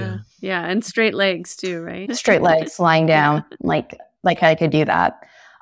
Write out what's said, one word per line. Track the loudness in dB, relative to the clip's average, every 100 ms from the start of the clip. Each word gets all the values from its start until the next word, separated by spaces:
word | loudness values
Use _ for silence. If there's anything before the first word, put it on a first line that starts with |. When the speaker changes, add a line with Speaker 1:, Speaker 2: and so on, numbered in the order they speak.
Speaker 1:
Yeah. | -6 -8 -14 _
Speaker 2:
Yeah, | -8 -6 -4
and | -4
straight | -4 -2 0
legs | 0 -2 -2 -8
too, | -10 -8 -8
right? | -8 -10 -8 -4
Speaker 3:
Straight | 2 2
legs, | 4 2 0 0
Speaker 2:
<laughs> | 2
Speaker 3:
lying | 4 4
down, | 4 4 0 -4
Speaker 2:
Yeah. | -8
Speaker 3:
like, | -4 -2 -4 -14 -20 _
like | -2 2
I | 2
could | 2 2
do | 2 2
that. | 2 0 -2 -12 _ -20 _